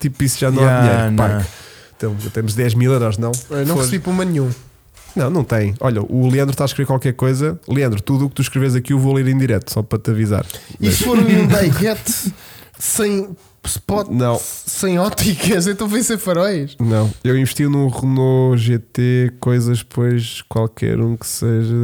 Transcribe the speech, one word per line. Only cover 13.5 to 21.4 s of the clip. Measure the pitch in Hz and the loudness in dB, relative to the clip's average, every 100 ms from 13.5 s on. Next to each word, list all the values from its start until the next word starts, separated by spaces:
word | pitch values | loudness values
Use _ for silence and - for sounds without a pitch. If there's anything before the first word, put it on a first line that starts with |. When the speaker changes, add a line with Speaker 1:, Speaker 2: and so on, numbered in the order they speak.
| _ | _
Speaker 3:
spot, | - - - 202 196 | -8 -8 -4 -4 -2
Speaker 1:
Não. | 120 123 117 | 0 0 0
Speaker 3:
sem | - - - - 190 175 | -4 -12 -10 -4 -2 0
óticas, | 208 - 208 160 175 196 185 | 0 0 0 0 0 2 0
então | 196 214 | -2 -2
vem | 214 | 0
sem | 233 214 | 0 -2
faróis? | 185 170 196 180 139 - | -2 0 0 -2 -4 -2
Speaker 1:
Não, | 117 110 107 - | 0 2 0 -2
eu | 123 131 | 0 2
investi | 131 - 143 | 0 0 0
num | 143 139 | 2 0
Renault | - 131 131 131 131 131 123 | 0 0 2 2 4 4 2
G | 117 117 | 2 0
T, | - - 123 127 123 123 | -2 -2 2 2 0 -2
coisas, | 123 123 120 120 | 0 2 2 -2
pois | - - 120 120 113 - - | -2 -2 0 0 -2 -10 -6
qualquer | 113 113 - 110 113 | -4 -4 -2 -2 0
um | 117 113 | -2 -4
que | - | -6
seja | - | -4